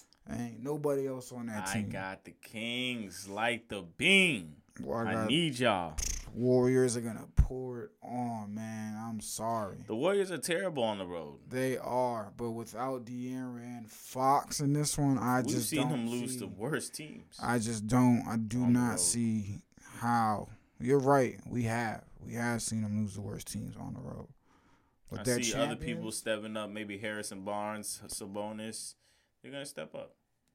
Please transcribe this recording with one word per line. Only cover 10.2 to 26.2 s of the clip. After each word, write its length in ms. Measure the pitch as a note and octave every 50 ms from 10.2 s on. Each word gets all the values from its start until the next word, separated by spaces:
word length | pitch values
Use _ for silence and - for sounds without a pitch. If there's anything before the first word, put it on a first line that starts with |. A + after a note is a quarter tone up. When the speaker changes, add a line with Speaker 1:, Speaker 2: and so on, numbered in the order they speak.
| F#3+ F#3+
Speaker 2:
are 80 | F3 C#3+
terrible 460 | - - E3 F3 G3 F#3 D#3+ C#3 A#2
on 140 | A2 G#2 G2
the 80 | F#2
road. 340 | F2 F2 E2+ D#2 D2 C#2+ D2 D#2 F2+
Speaker 1:
They 280 | B2 B2+ C3 C3 B2+ -
are, 560 | - - B2 B2 B2+ B2 A#2+ A2+ G2+ G2 F2
but 160 | - A#2+ A#2
without 540 | A2+ A#2 A2+ - G2+ A2 B2+ C3+ C3 B2+ A#2
De'Aaron 840 | A#2 B2 B2 B2 B2+ B2+ B2+ B2+ B2+ B2 A#2+ A#2 B2 B2 A#2+ A2+ G#2
Fox 680 | - - - - - C3 C3 C3+ C#3 C#3+ - - - -
in 140 | D3 C#3 C#3+
this 240 | D3 D3 C#3+ - -
one, 200 | C#3+ C#3 C3+ B2
I 220 | - B2 B2 B2+
Speaker 2:
We've 160 | B2 C3+ -
Speaker 1:
just 140 | B2 A2+ A2
Speaker 2:
seen 140 | D#3+ D3 C#3
Speaker 1:
don't 60 | -
Speaker 2:
him 180 | D#3 B2 A#2 A#2
lose 240 | A#2+ B2 A#2+ B2 B2+
Speaker 1:
see 60 | B2
Speaker 2:
to 80 | G#2 F#2
worse 420 | - F#2+ G#2+ C#3 D#3 A#2+ - -
teams 480 | - - D3+ D3+ - - - - - -
Speaker 1:
I 180 | - - A#2+ B2
just 280 | G#2 A#2 A#2 G#2+ G#2 G#2+
don't. 360 | B2+ B2 B2 B2 A#2+ A2+ - G2
I 80 | G#2+
do 280 | A2+ A2+ G#2 A#2+ B2 B2
Speaker 2:
on 100 | A#2+ A#2+
the 60 | B2
Speaker 1:
not 100 | A#2+ B2
Speaker 2:
road. 80 | - -
Speaker 1:
see 600 | - - A#2+ A#2+ A#2 A2+ A2 A2 G2+ G2 G2+ - - _ - - - - - -
how. 500 | A#2 A#2 A#2+ A#2 A2+ A2 G#2+ G2+ - - - - - _ _ -
You're 180 | - B2 C#3 C#3+
right. 400 | B2+ C3 C#3+ C3+ B2+ A2 - - - -
We 140 | - B2 A#2+
have. 400 | A2+ A2+ A#2+ A#2+ A2 G#2 - - - - -
We 140 | D3 - A#2
have 280 | A#2 A#2 A#2+ A#2 A2+
seen 200 | - - A2+ A2
him 180 | G#2+ G#2 G#2 G#2+
lose 140 | G#2+ G2+ G2
the 60 | G#2
worst 300 | G2+ G2+ - E2+ - -
teams 260 | - G2+ A2 - - -
on 160 | F2 F2 -
the 80 | -
road. 260 | F2 F2+ - - - - - _ _ _ _ _ _ _ _ _ _ _ _ _ _ -
But 120 | G#2 G#2
Speaker 2:
I 20 | G#2
Speaker 1:
that 220 | B2 A#2+ B2 A#2+
Speaker 2:
see 80 | A2+ G#2
other 220 | - A#2 A#2 A#2+ -
people 340 | - B2 A2+ A2 A2 A2+
Speaker 1:
champions 60 | A2
Speaker 2:
stepping 400 | -